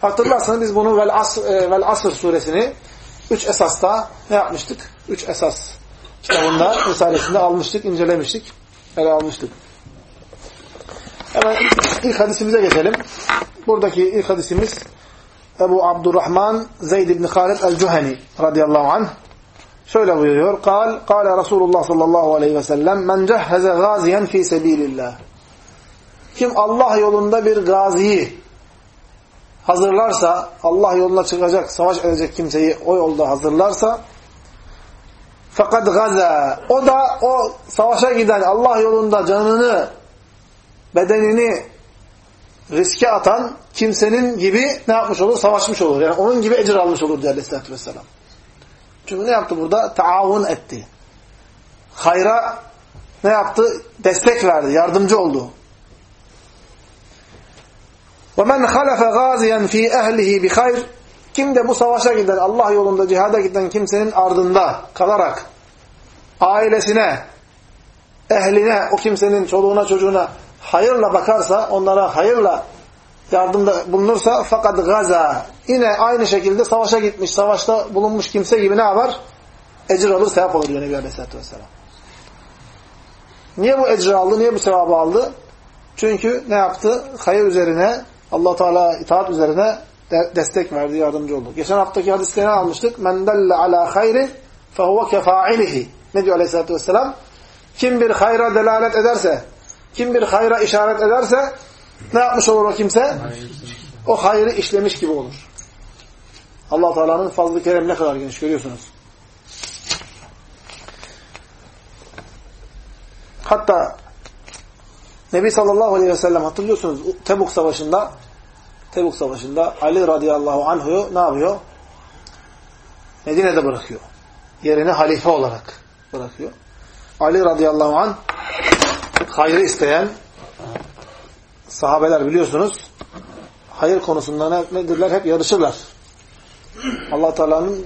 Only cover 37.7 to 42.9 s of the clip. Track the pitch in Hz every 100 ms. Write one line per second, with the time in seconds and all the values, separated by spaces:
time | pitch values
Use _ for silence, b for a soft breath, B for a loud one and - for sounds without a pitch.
37.7 | - 220 226 254 233 214 208 185 208 240
38.7 | 226 220 220 214 208 175 202 214 226 240
39.7 | 202 143 - - - - - - - _
40.7 | - - 170 180 214 214 226 233 190 -
41.7 | - - - - - _ _ - - -
42.7 | 151 180